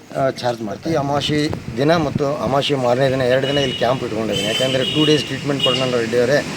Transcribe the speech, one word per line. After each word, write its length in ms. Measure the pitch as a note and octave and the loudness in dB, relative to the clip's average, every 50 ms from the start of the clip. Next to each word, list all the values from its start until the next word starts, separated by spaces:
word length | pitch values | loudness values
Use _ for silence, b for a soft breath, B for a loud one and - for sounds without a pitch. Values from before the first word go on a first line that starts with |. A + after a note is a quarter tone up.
| B - - | B -10 -4
ಆ, 140 | - C#3 C3+ | -2 0 0
ಚಾರ್ಜ್ 320 | A#2+ - A#2+ B2 A#2+ A2+ | -2 -2 -4 -4 -4 -4
ಮಾಡ್ತಾರೆ. 320 | A#2 G#2 G2 - - E3 E3 | -6 -8 -8 -6 -4 -2 -2
ಈ 40 | D3+ | -2
ಅಮಾವಾಸ್ಯೆ 500 | C#3 C#3 C#3+ C#3+ C#3 - D3+ D3+ D3 D3+ - - - - - | 0 0 -2 -2 0 0 0 0 0 -2 -4 -6 -8 -8 -4
ದಿನ 200 | A2+ C#3 D3+ E3 | 0 2 2 2
ಮತ್ತು 300 | F3 D#3 C#3 A#2+ - D3 | 2 2 0 0 -2 -2
ಅಮಾವಾಸ್ಯೆ 500 | C#3 D3 - G#2+ A2+ C3 C#3+ C3+ - D3 | -2 -2 -2 -2 0 0 0 2 0 0
ಮಾರನೇ 340 | C3+ B2+ A#2+ A#2+ B2 C#3 C3+ | 0 2 2 2 4 2 2
ದಿನ, 100 | B2+ C3 | 2 2
ಎರಡು 260 | C3 A#2+ B2+ C3+ C3+ | 2 2 2 2 2
ದಿನ 120 | C3 C#3+ C#3+ | 0 0 0
ಇಲ್ಲಿ 180 | C#3 C3 A#2 | 0 0 -2
ಕ್ಯಾಂಪ್ 280 | - B2 A#2 C3 B2 B2 | 0 0 0 0 0 -2
ಇಟ್ಕೊಂಡಿದ್ದೀನಿ. 440 | A#2 G#2+ G#2+ A2+ G#2+ G#2 G#2 G2+ G#2 | -4 -4 -2 -2 -2 -2 -2 -2 -2
ಯಾಕೆಂದರೆ 360 | A2+ A2+ B2+ C3 C3 C3 B2+ | -2 0 0 0 0 0 0
ಟೂ 200 | - - D3+ D3+ | 0 2 2 4
ಡೇಸ್ 200 | D3 D3+ C#3+ A2+ | 4 4 2 2
ಟ್ರೀಟ್ಮೆಂಟ್ 400 | - C3+ B2+ B2+ C#3 C#3+ C3+ - | -2 -6 -6 -2 -2 -2 0 0
ಕೊಡೋಣ 300 | C3 B2 B2+ C3 B2+ B2 | 0 0 0 0 0 0
ರೆಡ್ಡಿ 240 | A#2+ A#2 A2 A#2 B2 | 0 0 2 2 2
ಅವರೇ 260 | B2 A#2+ C#3+ C#3+ F#2+ - - | 2 4 2 0 0 -2 -6